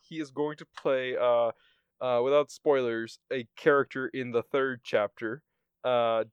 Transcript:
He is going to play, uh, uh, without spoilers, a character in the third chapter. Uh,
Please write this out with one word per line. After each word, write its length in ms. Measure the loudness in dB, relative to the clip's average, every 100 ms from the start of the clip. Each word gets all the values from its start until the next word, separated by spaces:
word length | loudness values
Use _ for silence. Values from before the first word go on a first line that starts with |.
He 180 | -16 -12
is 120 | -10
going 260 | -6 -6 -6
to 80 | -18
play, 500 | -6 -2 -2 -2 0
uh, 340 | 2 4 2 -2 _ _ _ -8
uh, 200 | -2 0
without 280 | 2 2 0
spoilers, 680 | -2 2 2 2 -2 -6 -12 -10
a 160 | -8 -8 -2
character 520 | 4 4 2 -4 -6
in 240 | -6 -2
the 120 | -2
third 380 | -2 -2 -2 -4
chapter. 600 | -2 -2 -2 -4 -10 -10 _ _ _ _ -2
Uh, 400 | 0 2 0 -2